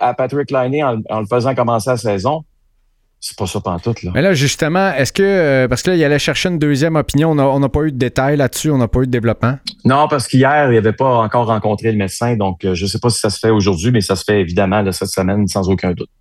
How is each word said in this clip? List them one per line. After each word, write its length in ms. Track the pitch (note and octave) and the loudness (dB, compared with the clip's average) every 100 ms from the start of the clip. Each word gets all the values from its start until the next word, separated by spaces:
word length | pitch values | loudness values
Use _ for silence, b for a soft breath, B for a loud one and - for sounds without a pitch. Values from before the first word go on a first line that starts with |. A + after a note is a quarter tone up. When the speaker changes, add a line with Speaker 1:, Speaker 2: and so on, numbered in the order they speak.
Speaker 1:
à 140 | B2 | -2
Patrick 360 | B2 B2+ C#3+ C3 | -2 -2 -4 -2
Laine 320 | C3+ B2+ D3 | -2 -2 -2
en, 160 | C#3 A2 - | -2 -2 -4
en 120 | A2 | -6
le 60 | G2+ | -2
faisant 280 | B2 B2+ | 0 0
commencer 360 | C3 A#2+ A#2 B2+ | 0 0 0 0
la 60 | A#2+ | -2
saison, 480 | G#2+ G2 A#2+ D#3+ - _ _ _ _ _ _ _ | -2 -2 -2 -4 -8 _ _ _ _ _ _ _
c'est 180 | - - | -14 -8
pas 80 | F#2 | -6
ça 140 | G#2 | -6
pantoute, 420 | G2 E2+ A#2+ A2+ | -6 -4 -4 -6
là. 80 | F2+ | -4
Speaker 2:
Mais 60 | G2 | 0
là, 140 | F#3+ | 2
justement, 580 | D3+ C#3 - D#3 F3+ G3 | 2 0 0 0 0 0
est-ce 200 | C#3 B2+ | 0 -2
que, 100 | - | 0
euh, 460 | G3 F#3+ D3+ C3 B2+ | 2 2 2 2 2
parce 140 | B2+ | 0
que 80 | F#3 | 0
là, 60 | F3 | 2
il 60 | |
allait 140 | C#3+ D3 | 2 2
chercher 300 | - C#3 F#3 | 0 -2 -2
une 100 | E3 | 0
deuxième 380 | D3 C3+ E3 D#3 | 0 2 2 0
opinion, 340 | - C#3 D#3+ | 0 2 2
on 80 | D3 | 2
a, 60 | |
on 160 | C3+ C#3 | 2 2
n'a 80 | C#3 | 0
pas 140 | D3+ | 0
eu 80 | D#3 | -2
de 40 | B2+ | -2
détails 400 | B2 - C3+ D3 | -2 0 0 2
là-dessus, 340 | B2+ - D#3 | 0 0 0
on 60 | C3+ | 0
n'a 100 | A#2 | 2
pas 120 | B2+ | 0
eu 40 | C3 | 0
de 60 | |
développement ? 440 | B2 A2+ G#2+ A#2 C#3 - - | 0 0 0 -2 -2 -8 -2
Speaker 1:
Non, 240 | B2+ C#3 D3+ | 2 2 2
parce 180 | C#3+ - | 0 2
qu'hier, 460 | C3 C3 D3+ C#3 | 2 4 4 4
il 40 | A2+ | 4
avait 160 | G#2+ | 2
pas 160 | G#2+ C3+ A#2+ | 2 2 2
encore 280 | G#2+ B2 A2+ | 2 0 0
rencontré 460 | A2 G#2+ G2+ A2+ | 0 -2 -2 -2
le 60 | G#2+ | -2
médecin, 380 | F#2+ - A#2+ A2+ | -2 -2 -2 0
donc, 280 | G2 F2 | -2 -2
euh, 100 | F#2+ | -4
je 100 | F2 | -2
sais 140 | G2 G#2+ | -4 -2
pas 120 | A#2+ | -2
si 100 | - | 0
ça 100 | G#2+ | -2
se 80 | - | 0
fait 120 | A2+ | 2
aujourd'hui, 420 | G#2+ G2 E2 A#2 | 2 2 0 0
mais 80 | A#2 | 0
ça 160 | F#2+ F#2 | 0 -2
se 80 | |
fait 160 | - G#2 | 0 0
évidemment, 420 | F2 F2+ F#2+ G#2 | 0 0 0 0
là, 80 | F#2+ | 0
cette 180 | F2 G2 | -4 -4
semaine, 380 | - F#2+ G#2 G2 | -2 -2 0 0
sans 220 | G2+ F#2 | 0 0
aucun 220 | F#2 F2+ | 0 -2
doute. 180 | E2+ - _ | -4 -8 _